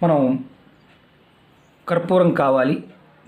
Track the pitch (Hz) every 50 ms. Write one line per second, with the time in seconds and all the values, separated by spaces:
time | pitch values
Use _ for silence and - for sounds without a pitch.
0 | 175 170 156 143 135 127 131 131 - - - _ _ _ _ _ _ _ _ _
1 | _ _ _ _ _ _ _ _ _ _ _ _ _ _ _ _ _ - 175 170
2 | 165 175 185 185 175 170 127 - 143 135 135 131 127 139 170 - - - - -
3 | _ _ _ _ _